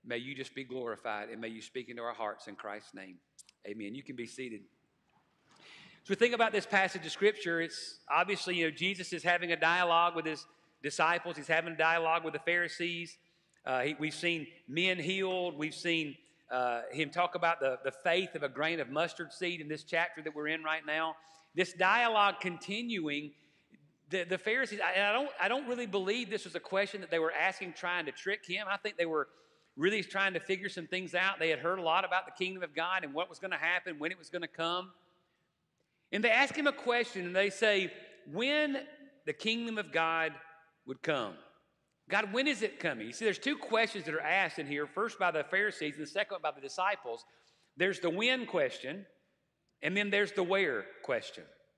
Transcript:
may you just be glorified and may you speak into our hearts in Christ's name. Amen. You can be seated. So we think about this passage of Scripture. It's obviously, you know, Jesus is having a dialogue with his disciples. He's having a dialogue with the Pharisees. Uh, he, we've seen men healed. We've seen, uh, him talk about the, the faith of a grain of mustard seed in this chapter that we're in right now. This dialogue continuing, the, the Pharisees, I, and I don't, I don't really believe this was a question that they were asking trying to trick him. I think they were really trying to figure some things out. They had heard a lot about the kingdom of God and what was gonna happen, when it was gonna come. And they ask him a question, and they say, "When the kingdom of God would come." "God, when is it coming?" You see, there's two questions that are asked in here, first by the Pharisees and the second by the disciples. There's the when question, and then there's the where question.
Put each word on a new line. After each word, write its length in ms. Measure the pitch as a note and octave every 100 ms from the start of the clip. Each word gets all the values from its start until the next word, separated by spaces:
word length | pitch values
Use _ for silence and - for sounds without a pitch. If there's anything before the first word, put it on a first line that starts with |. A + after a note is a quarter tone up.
| A#2
may 140 | A#2+
you 140 | B2+
just 220 | C3+ C3 C3+
be 80 |
glorified 640 | C3 B2+ A#2 G#2 A#2 G#2 A2
and 120 | A2
may 80 | A2+
you 120 | A2+
speak 280 | G#2+ C3 A2+
into 120 | A#2+
our 120 | A#2
hearts 340 | A2 G#2+ G#2 -
in 80 | G2
Christ's 380 | G#2+ G#2 -
name. 240 | G2 F#2+ F2+ _ - - _ G2+
Amen. 260 | G#2+ G2+
You 100 | B2+
can 120 | C#3 B2+
be 100 | A#2
seated. 360 | - B2+ G#2+ G2 _ _ _ _ _ _ _ _ _ - - - -
So 80 | -
we 40 | G3
think 180 | A#3+
about 200 | A#3+ A3
this 120 | G3+ -
passage 400 | G3+ F#3+ F#3 D#3+
of 60 |
Scripture. 480 | - G3+ G#3+ F3 E3
It's 400 | E3 - - - -
obviously, 460 | D#3+ F3+ F#3+ F#3 F3+
you 100 | D#3+
know, 60 |
Jesus 400 | C#3+ F3+ F#3+ F3+
is 100 | E3+
having 300 | F3 F3 E3+
a 80 | E3
dialogue 560 | D#3+ F3 F3 E3 F3 E3
with 100 | D#3
his 200 | D3+ - _ _ _
disciples. 540 | D3 - D#3+ E3+ F3 E3
He's 120 | C#3+
having 260 | E3 E3
a 40 | D#3
dialogue 460 | D#3+ E3+ D#3+ E3
with 100 | D#3+
the 60 | D#3
Pharisees. 760 | - F3 E3+ - F3 E3+ E3+ - _ _ _ _ -
Uh, 160 | C3
he, 140 | C#3 C#3
we've 140 | D#3
seen 340 | - F3 E3+ C#3+ - -
men 280 | D3 F#3 F3+
healed. 600 | D#3 F#3+ F#3+ F#3 F3 D3
We've 180 | D#3 D3+
seen, 400 | F3 E3 D3+ C3+ _ _ _
uh, 340 | B2+ B2 A#2 A#2+
him 160 | C3+ D3
talk 260 | E3 F3+ F3
about 240 | E3 E3
the, 200 | C3+ B2+
the 80 | C3+
faith 420 | - F3+ F3 F#3 D#3+
of 80 |
a 60 | C#3+
grain 300 | B2+ D#3 E3
of 100 | B2
mustard 440 | C#3+ E3+ - D#3+
seed 260 | - F3 F3
in 80 | D3+
this 160 | D3+
chapter 380 | - E3 E3+ E3
that 120 | D#3
we're 140 | D3+ D3+
in 160 | D#3+
right 220 | D#3 D#3+ D3+
now. 320 | D#3 D#3+ D#3 - - _ D#3
This 160 | F3+
dialogue 640 | E3 F#3 A3+ A#3 A3 G3+ -
continuing, 880 | F#3 E3+ - G#3 A#3+ G#3+ D3+ C#3+ D3+ - _ _ _ - _ _ _
the, 140 | F#3
the 160 | E3+ F#3
Pharisees, 400 | A3 A#3+ B3+ G#3
I, 100 | F3
and 120 | F#3 G3+
I 80 |
don't, 160 | A3+ C#4+ -
I 80 | F#3
don't 200 | B3+ C4
really 180 | B3 A#3+
believe 460 | G3 F#3+ A#3 A3
this 140 | G3+ F#3
was 100 | E3
a 40 |
question 400 | - F#3+ G3 G#3
that 100 | F3+
they 80 | E3
were 120 | D#3+
asking 420 | D3+ F3+ F#3+ F#3
trying 340 | D#3 F3 F3 D#3
to 40 |
trick 320 | - F#3+ G#3
him. 220 | - F#3+ G3+
I 100 | G3+
think 200 | G#3+ G#3
they 80 | E3+
were 220 | D#3 C3+ - _ _ _ -
really 240 | E3+ G#3+
trying 320 | - G3 G3
to 60 | F3
figure 280 | - F#3+ G3
some 200 | F#3 D#3+
things 260 | F#3 F3+
out. 240 | F3 F#3+ F#3
They 120 | E3
had 100 | D3
heard 180 | D#3+ F#3+
a 60 |
lot 220 | E3 F3 F#3
about 200 | F3+ F#3
the 60 |
kingdom 320 | - F#3 F#3+
of 100 | E3
God 300 | D3 E3+ F#3
and 100 | D#3
what 160 | C#3+ -
was 80 | E3
gonna 220 | F#3+ D#3+
happen, 400 | D#3+ F3+ F#3 D3+
when 120 | D#3
it 60 | F#3
was 140 | D#3+
gonna 160 | F3 E3
come. 460 | - E3 F3+ F#3 - _ _ _ _ _ _ _ _ _ _ _
And 120 | G3
they 80 | A3+
ask 240 | A3+ C#4 D#4
him 100 | D4
a 80 |
question, 540 | C#4+ B3 A#3+ A#3 F#3+ F3
and 80 | F#3
they 160 | G3+
say, 420 | G3 A3 G3 F3+ - - - -
"When 560 | D#3+ B3+ D4+ D4+ C4+ C#4 - - - -
the 80 |
kingdom 440 | D3 A3 A#3 A#3 A3
of 140 | E3
God 420 | D#3 E3 E3 D#3+ C#3 - - _ _ -
would 160 | C3
come." 320 | - C#3+ G#2+ E2+ - _ _ _ _ _ _
"God, 240 | G3+ G#3+
when 140 | A3 C#4
is 160 | A#3
it 160 | G#3 -
coming?" 260 | E3+ B2 A2
You 80 |
see, 120 | - A3+
there's 120 | F#3+
two 200 | - D4+
questions 480 | - A3 A3 G3+ D#3
that 100 | D#3
are 60 |
asked 360 | D3+ F#3 F3 -
in 80 | C#3+
here, 220 | C#3+ D3
first 320 | - A3+ -
by 100 | F3+
the 140 | D#3
Pharisees 540 | - F#3 G#3 - D3+ C#3+
and 60 |
the 60 | D3
second 320 | G3 G#3 F#3
by 80 | D3+
the 120 | C#3+
disciples. 640 | C3+ - F#3 G3+ B2 A#2 - _ _ _ _ -
There's 220 | F#3 F#3
the 120 | F3
when 340 | F3 A#3 B3+ A#3
question, 600 | F3 C3+ - C3 F3+ G3 _ _ _ _ _ _ _
and 160 | - F#3+
then 140 | G#3
there's 200 | G3+ G3+
the 120 | -
where 420 | F3+ G3 F3 A#2 F#2 -
question. 420 | - A#2 - - D#2 _ _